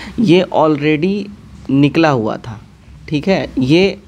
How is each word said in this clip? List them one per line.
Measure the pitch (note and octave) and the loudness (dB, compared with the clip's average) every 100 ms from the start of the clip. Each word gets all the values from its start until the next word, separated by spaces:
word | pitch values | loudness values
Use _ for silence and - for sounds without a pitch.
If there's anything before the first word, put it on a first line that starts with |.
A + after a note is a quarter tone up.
| G#3+ - | -12 -2
ये | A3 F3+ - A2 | 2 4 2 0
already | D#3 D3 D3+ D3+ F#3 G3+ G3+ - - - - | 2 2 0 0 0 -4 -8 -16 -20 -18 -2
निकला | C3+ C#3+ D#3 D#3+ | 2 2 2 2
हुआ | C3 A2 A2+ | 2 -2 -6
था, | - G#2+ - - - - - | -10 -16 -20 -20 -20 -20 -6
ठीक | D3+ E3 | -4 -2
है? | F3+ - - | -2 -2 -4
ये | B2+ E3 F#3+ - | 2 2 2 -2